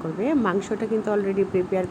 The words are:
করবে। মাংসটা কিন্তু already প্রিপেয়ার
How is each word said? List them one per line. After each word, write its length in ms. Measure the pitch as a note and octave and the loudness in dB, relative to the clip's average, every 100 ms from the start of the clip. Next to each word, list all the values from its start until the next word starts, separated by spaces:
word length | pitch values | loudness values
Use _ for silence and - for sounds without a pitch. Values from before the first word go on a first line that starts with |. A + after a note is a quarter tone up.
করবে। 320 | E3 D#3+ A#3+ | -4 -2 0
মাংসটা 520 | D#4 G#3+ G3 F#3+ G#3 A3 | 2 2 0 -2 -4 -2
কিন্তু 240 | A3 G#3+ | -2 0
already 340 | G#3 G3 G3 F#3+ | 0 2 0 2
প্রিপেয়ার 360 | F#3 F3+ F#3 F3+ | 0 0 0 0